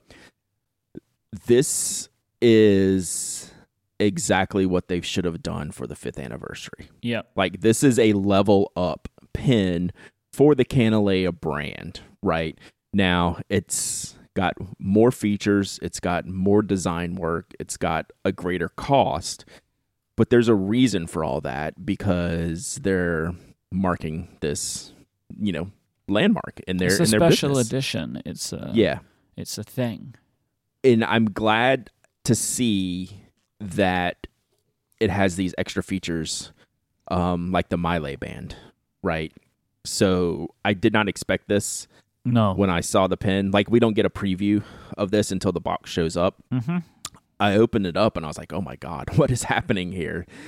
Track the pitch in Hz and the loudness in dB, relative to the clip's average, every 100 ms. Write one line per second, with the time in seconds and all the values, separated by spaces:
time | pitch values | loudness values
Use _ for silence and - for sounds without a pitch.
0 | _ - - _ _ _ _ _ _ - | _ -20 -20 _ _ _ _ _ _ -20
1 | _ _ _ 98 - 123 - - - - | _ _ _ -6 2 4 4 -2 -6 -8
2 | - _ _ - 120 110 107 98 95 95 | -12 _ _ 0 6 8 8 6 4 2
3 | 85 - - - - - _ _ _ - | -2 -6 -8 -10 -14 -20 _ _ _ -2
4 | 104 87 98 95 95 101 95 90 - 90 | -2 0 0 0 0 0 0 0 -2 -6
5 | - - 87 82 85 85 73 - 62 - | -4 -4 -4 -4 -8 -8 -8 -10 -12 -10
6 | 62 - 64 60 - - - - - _ | -12 -10 -12 -12 -14 -14 -16 -18 -20 _
7 | 117 113 - - 95 92 110 110 143 117 | -6 -6 -6 -2 -2 2 2 6 6 6
8 | 110 101 98 98 101 101 - - 90 - | 4 4 4 4 6 4 2 -2 -4 -4
9 | - _ _ - 104 117 95 87 90 - | -12 _ _ -4 2 2 2 0 -4 -6
10 | - _ _ - 147 139 123 131 110 110 | -20 _ _ 4 6 6 2 2 2 2
11 | 101 95 92 87 80 73 71 50 82 - | 2 0 0 -4 -6 -6 -6 -10 -14 -16
12 | - _ 98 82 80 - - _ _ 98 | -20 _ -2 -2 -2 -8 -20 _ _ 0
13 | 95 90 87 87 - 98 - - - - | 2 4 2 -2 -2 -2 -2 -6 -6 -8
14 | - - - - 87 - 92 - 95 104 | -10 -16 -10 -4 -2 -4 -10 -8 0 4
15 | 120 - 104 104 107 101 98 - 85 - | 4 4 -2 0 2 2 0 -6 -10 -6
16 | 90 87 - 95 98 104 101 98 87 85 | -4 -4 -4 -2 2 2 2 0 -2 -4
17 | 87 92 82 85 - - - - 87 80 | -6 -4 -4 -4 -6 -14 -12 -6 -4 -4
18 | - _ 101 95 90 90 82 - - 139 | -6 _ -4 -4 -4 -4 -4 -6 0 2
19 | 95 78 - - - - _ _ _ _ | 2 -2 -8 -12 -16 -20 _ _ _ _
20 | _ - 113 120 117 107 95 120 127 98 | _ -2 4 4 6 4 2 2 2 2
21 | 85 85 78 69 73 65 76 - 98 95 | -4 -4 -2 -4 -4 -6 -8 -8 -6 -4
22 | 104 87 87 82 85 82 - - 98 92 | -2 0 0 -2 -4 -6 -8 -6 -2 0
23 | 87 82 82 87 - _ - 90 92 87 | 0 -2 -4 -8 -14 _ -8 -4 -2 -2
24 | 80 80 90 - 76 - - - - - | -6 -10 -12 -8 -6 -4 -6 -10 -14 -20
25 | _ _ - - 104 78 95 - _ _ | _ _ -20 -8 -6 -4 -8 -14 _ _
26 | - 101 190 170 - - - 92 90 98 | -2 2 2 2 -4 -12 -6 0 2 2
27 | 165 107 170 143 143 135 117 135 135 - | 4 4 6 4 2 0 0 -2 -4 -6
28 | 64 - - - - - - 113 92 69 | -8 -10 -12 -10 -10 -10 -2 2 2 0
29 | - _ _ - - - 104 - 120 101 | -10 _ _ -16 -12 -10 -10 -6 -4 -6
30 | 135 - _ _ _ _ _ _ 131 113 | -14 -20 _ _ _ _ _ _ 4 4
31 | 113 113 110 98 107 110 127 131 104 _ | 4 2 2 0 2 2 4 2 -2 _
32 | _ _ - - - - 120 98 92 90 | _ _ 0 0 0 -2 0 0 -2 -6
33 | 90 - - _ _ - 104 85 95 90 | -10 -14 -20 _ _ -14 -6 0 2 2
34 | 90 - - _ _ _ _ _ _ - | -2 -6 -14 _ _ _ _ _ _ -2
35 | 107 95 98 87 92 - 95 92 - 95 | -2 2 0 0 -4 -4 -6 -6 -4 -4
36 | - 82 78 - - _ _ _ _ _ | -4 -4 -4 -8 -10 _ _ _ _ _
37 | - 90 90 87 87 90 - 87 85 85 | -6 -2 0 -2 -2 -2 -2 -2 -2 -2
38 | 71 67 - - - - - _ _ _ | -4 -8 -10 -12 -14 -16 -20 _ _ _
39 | 92 80 80 _ _ _ _ _ - - | -4 -4 -6 _ _ _ _ _ -8 0
40 | 101 92 87 82 82 _ 101 98 113 107 | 2 4 0 -2 -8 _ -2 2 2 2
41 | 101 - - 92 - 101 - - - _ | 0 -2 -2 -4 0 0 0 -8 -12 _
42 | _ _ 123 120 107 95 98 90 - 104 | _ _ 0 2 2 2 2 0 2 2
43 | 95 90 101 98 98 101 101 117 117 107 | 2 0 0 0 2 0 2 4 4 2
44 | 98 - 98 92 101 104 - - - - | 0 0 -4 -2 2 0 0 -14 -12 -6
45 | 98 107 104 95 98 85 85 87 - - | 0 2 0 0 -2 -2 -4 -6 -6 -2
46 | 82 87 92 - - 127 117 180 - _ | -2 0 -2 -2 -6 -4 -2 -4 -6 _
47 | - - _ - 101 101 117 113 92 85 | -18 -18 _ -2 2 4 4 2 -2 0
48 | 110 87 78 78 82 87 76 65 65 76 | 0 0 -8 -10 -8 -8 -8 -10 -12 -10
49 | - - 139 120 - 131 - 104 90 92 | -2 2 2 2 -2 -2 -2 -4 -4 -6
50 | 78 80 - - | -6 -6 -10 -16